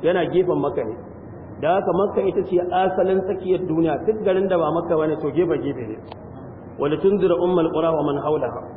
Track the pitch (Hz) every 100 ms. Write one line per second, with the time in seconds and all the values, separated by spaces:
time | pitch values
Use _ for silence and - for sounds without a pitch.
0 | 160 185 156 160 180 147 143 147 113 110
1 | - - - - - - 147 185 202 175
2 | 202 208 190 190 185 180 175 180 185 185
3 | 185 190 185 190 185 185 - 160 165 143
4 | - 220 196 190 190 180 151 165 165 160
5 | 156 151 151 135 175 147 131 127 113 110
6 | - - - - - - - - 139 151
7 | 190 202 185 170 180 180 160 156 165 160
8 | 147 143 143 151 127 120 117